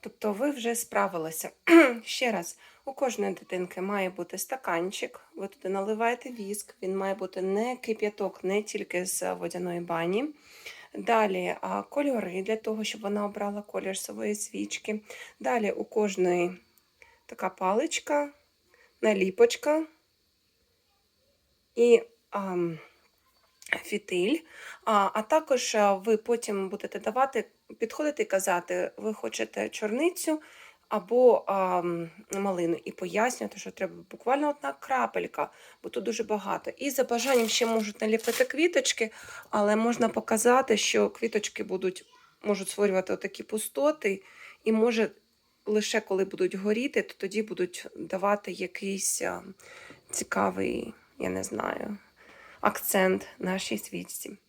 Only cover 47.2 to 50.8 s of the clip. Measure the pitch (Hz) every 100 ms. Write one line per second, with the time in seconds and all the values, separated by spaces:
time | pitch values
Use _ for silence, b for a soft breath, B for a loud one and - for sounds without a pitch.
47.2 | 202 202 214 - 180 - - - 170 190
48.2 | 196 208 - 180 180 - 196 196 - -
49.2 | 190 180 190 190 B B B B _ -
50.2 | - - 196 185 - -